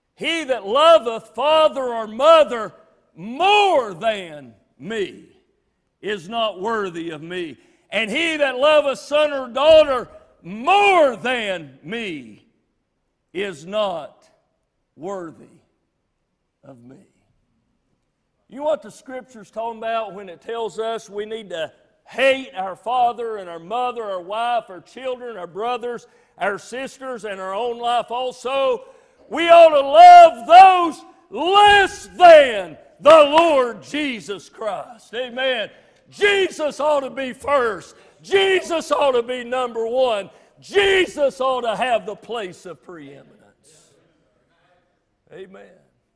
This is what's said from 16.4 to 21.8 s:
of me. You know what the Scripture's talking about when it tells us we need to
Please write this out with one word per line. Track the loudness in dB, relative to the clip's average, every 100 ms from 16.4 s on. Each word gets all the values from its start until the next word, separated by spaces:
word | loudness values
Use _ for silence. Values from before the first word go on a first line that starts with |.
| _ _
of | -20 -20
me. | -20 -20 _ _ _ _ _ _ _ _ _ _ _ _ _ _ _
You | -8
know |
what | -6 -6
the | -8
Scripture's | -20 -18 -18 -18 -20 -18
talking | -12 -12 -10
about | -8 -6 -8
when | -14 -18
it | -20
tells | -12 -10 -8 -8
us | -8 -8 -12
we | -14 -12
need | -12 -12
to | -10 -10 _